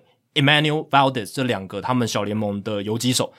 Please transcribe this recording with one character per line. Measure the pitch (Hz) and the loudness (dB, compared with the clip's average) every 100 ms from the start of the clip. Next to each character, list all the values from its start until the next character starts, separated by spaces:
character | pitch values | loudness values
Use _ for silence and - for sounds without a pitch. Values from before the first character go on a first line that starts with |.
| _ _ _ | _ _ _
Emmanuel | 156 139 151 151 156 - | 0 4 4 2 -2 2
Valdez | 139 135 127 95 | 4 4 0 -6
这 | - | -4
两 | 131 101 95 | -2 -2 -4
个 | 101 | -8
他 | 90 | -2
们 | 127 113 | 0 0
小 | 113 | -2
联 | 101 107 | -2 -2
盟 | 104 101 | -2 -4
的 | 98 104 | -4 -6
游 | 101 113 | -4 -2
击 | 123 | 0
手， | 123 110 | 0 -2